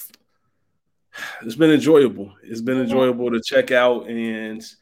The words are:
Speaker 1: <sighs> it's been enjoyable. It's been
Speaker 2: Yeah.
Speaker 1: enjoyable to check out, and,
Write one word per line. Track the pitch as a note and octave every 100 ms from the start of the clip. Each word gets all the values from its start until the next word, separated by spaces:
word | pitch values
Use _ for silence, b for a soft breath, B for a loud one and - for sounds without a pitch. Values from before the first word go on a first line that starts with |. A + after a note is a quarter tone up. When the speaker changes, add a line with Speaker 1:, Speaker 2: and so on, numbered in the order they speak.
| - _ _ _ _ _ _ _ _ _ _
Speaker 1:
<sighs> | - - -
it's | A#2 B2+
been | D#3+
enjoyable. | D3+ B2+ D3+ B2+ G2 G2 -
It's | - A2+
been | A#2 C3
Speaker 2:
Yeah. |
Speaker 1:
enjoyable | B2 B2+ C3 A#2+ B2
to | A#2
check | - C3+ B2+
out, | B2+ B2 A#2+ G#2+
and, | A#2 A2+ A2 A2 A2 - -